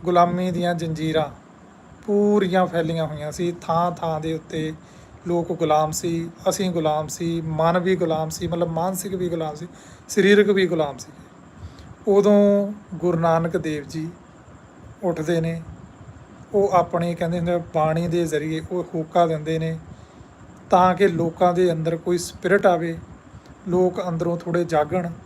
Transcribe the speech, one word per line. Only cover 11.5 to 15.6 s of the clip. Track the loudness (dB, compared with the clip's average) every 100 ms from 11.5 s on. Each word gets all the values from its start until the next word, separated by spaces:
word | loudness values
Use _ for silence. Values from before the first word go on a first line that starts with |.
| -20 -20 -18 -20 -10 2
ਉਦੋਂ | 4 6 6 6 4 0 -8 -12
ਗੁਰੂ | -4 -2 2
ਨਾਨਕ | 2 2 0 -2
ਦੇਵ | -2 -6
ਜੀ | -6 -8 -10 -12 -20 -20 -20 -20 -20 -20 -20 -6
ਉੱਠਦੇ | -4 -2 -2 0
ਨੇ, | -2 -6